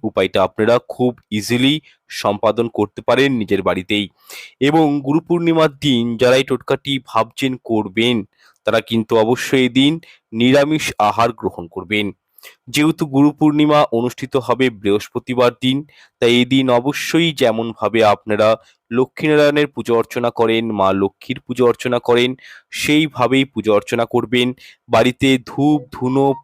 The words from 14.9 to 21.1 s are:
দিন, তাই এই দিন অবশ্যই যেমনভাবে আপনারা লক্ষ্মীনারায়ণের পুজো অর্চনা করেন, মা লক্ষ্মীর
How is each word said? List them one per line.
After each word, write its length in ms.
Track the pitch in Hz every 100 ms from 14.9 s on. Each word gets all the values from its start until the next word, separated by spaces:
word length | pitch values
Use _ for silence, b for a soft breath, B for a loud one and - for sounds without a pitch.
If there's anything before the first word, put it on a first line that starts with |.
| 104 - 120 - 123 120 117
দিন, 240 | 127 135 147 b b _
তাই 140 | 120
এই 120 | 120 123
দিন 240 | 135 131
অবশ্যই 600 | 120 135 - - 165 170
যেমনভাবে 720 | 135 123 110 117 - 107 113
আপনারা 540 | 107 101 107 104 110 110 b b -
লক্ষ্মীনারায়ণের 760 | 117 131 - 156 151 147 147 143
পুজো 280 | - 117 117
অর্চনা 340 | 113 127 120
করেন, 420 | - 113 113 113
মা 220 | 104 95
লক্ষ্মীর 460 | 98 98